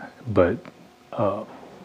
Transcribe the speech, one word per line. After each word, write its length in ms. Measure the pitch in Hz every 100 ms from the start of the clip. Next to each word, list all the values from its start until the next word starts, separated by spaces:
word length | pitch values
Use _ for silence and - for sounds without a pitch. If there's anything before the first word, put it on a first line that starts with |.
| - - 123
but, 240 | 101 87 - - - - - -
uh, 280 | - 104 101 107 - - -